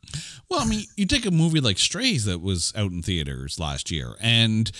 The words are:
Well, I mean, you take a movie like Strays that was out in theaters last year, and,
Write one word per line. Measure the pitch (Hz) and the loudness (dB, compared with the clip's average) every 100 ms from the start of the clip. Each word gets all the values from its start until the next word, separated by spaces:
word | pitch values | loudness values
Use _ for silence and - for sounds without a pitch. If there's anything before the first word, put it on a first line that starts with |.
| - - - - - | -14 -14 -12 -16 -4
Well, | 359 | -2
I | 226 | 0
mean, | 214 196 - | -2 -4 -2
you | 196 | 0
take | 285 | 2
a | 233 | 2
movie | 165 165 160 | 4 4 4
like | 127 92 | 2 2
Strays | - 175 262 170 104 | 0 0 0 2 0
that | 90 | -2
was | 92 90 - - | 0 0 -2 -2
out | 101 | -2
in | 87 | -2
theaters | 85 87 69 65 67 - | -2 -2 -2 -6 -8 -6
last | 76 69 - | -4 -4 -4
year, | 82 60 53 | -6 -6 -2
and, | 113 117 113 110 110 | 2 4 4 4 0